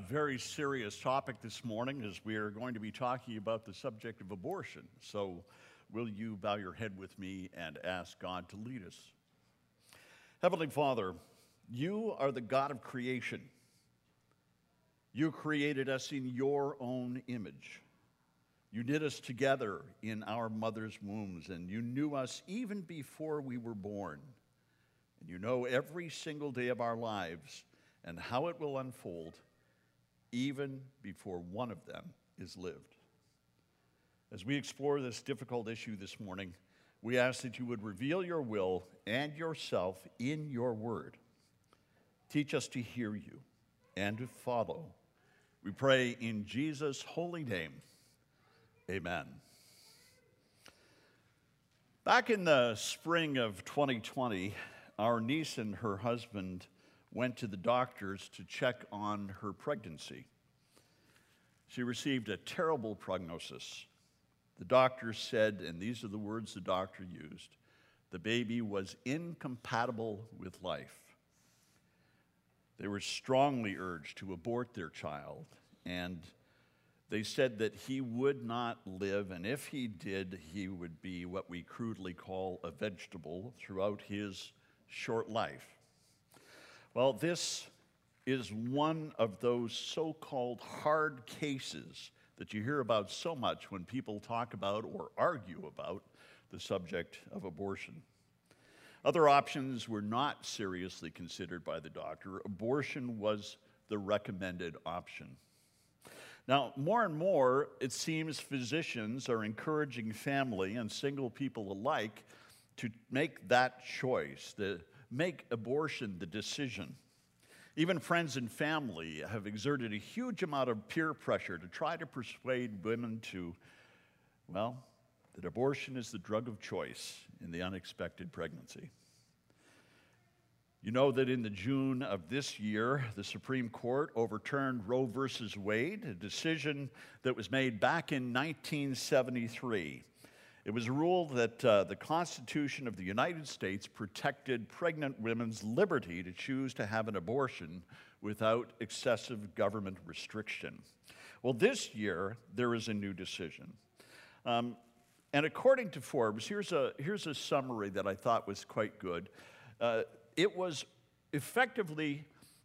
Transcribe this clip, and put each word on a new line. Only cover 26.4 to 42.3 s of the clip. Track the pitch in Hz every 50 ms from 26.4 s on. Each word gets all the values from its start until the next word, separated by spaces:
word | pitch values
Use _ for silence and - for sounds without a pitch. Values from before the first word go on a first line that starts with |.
| 147 147
day | 127 123 123
of | 123 123 110
our | 120 117 117
lives | 113 120 113 107 101 92 82 85 82 - - - - - _ _ _ _ _ _ _ -
and | - 82 85
how | - - 120 127 160 170
it | 170 170
will | 156 147 139 135
unfold, | 131 127 120 - - 110 87 85 80 80 - - - _ _ _ _ _ _ _ _ _ _ _ _ _ _ _ _ - -
even | 120 127 143 139 135 143 139 135 135 131 131 _ _ -
before | 101 87 - - 107 90 87
one | 87 87 92 110 123 120
of | 101 82 -
them | - - - - 175 - _ _ _ _
is | - 95 85 -
lived. | 92 90 90 73 69 - - - _ _ _ _ _ _ _ _ _ _ _ _ _ _ _ _ _ _ _ _ _ _ _ _ _ _ - 110
As | 104 92
we | 117 139
explore | 143 131 - - - 139 147 143 143
this | 131 123 107 - -
difficult | - 139 110 127 - 123 120 110 110
issue | 113 110 - 117 107
this | 95 98 92 - -
morning, | 110 95 92 95 98 90 87 - _ _ _ _ _ _ _ _
we | - 113 123
ask | 123 123 127 123 - -
that | 127 107 -
you | 127
would | 120 120 110 101
reveal | 110 98 90 123 143 165 190 185
your | 175 175 160 135
will | 113 107 104 92 92 92 90 92 - - - -
and | 98 110 131 147 151 147
yourself | 151 165 165 160 - - - 127 101 90 95 92 - - - _ -
in | 117 135 151 156 151 151
your | 135 117 120 127 117
word. | 107 110 120 110 82 69 - - - - _ _ _ _ _ _ _ _ _ - _ _ _ _ _ _ _ _ _ _
Teach | -